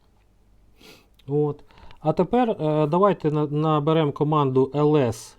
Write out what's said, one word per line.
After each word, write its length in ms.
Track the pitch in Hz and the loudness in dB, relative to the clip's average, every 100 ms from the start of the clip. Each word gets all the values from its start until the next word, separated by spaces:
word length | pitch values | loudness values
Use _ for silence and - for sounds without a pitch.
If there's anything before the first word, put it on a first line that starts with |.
| _ _ _ _ _ _ _ _ - - _ _ - | _ _ _ _ _ _ _ _ -20 -20 _ _ -6
От. 360 | 147 147 139 - - - - | -2 -2 -6 -14 -20 -20 -8
А 120 | 156 | -2
тепер, 380 | 160 175 247 240 | 0 0 0 0
е, 360 | 196 156 151 151 | -2 -2 0 2
давайте 440 | 175 202 175 156 | 2 2 0 -2
на-, 160 | 151 151 | -2 -2
наберемо 640 | 147 156 151 147 160 147 | -2 0 0 0 0 0
команду 580 | - 151 151 139 131 131 | -2 0 0 2 2 0
L 160 | 147 151 | 2 2
S 460 | 151 123 - - | 2 0 -4 -12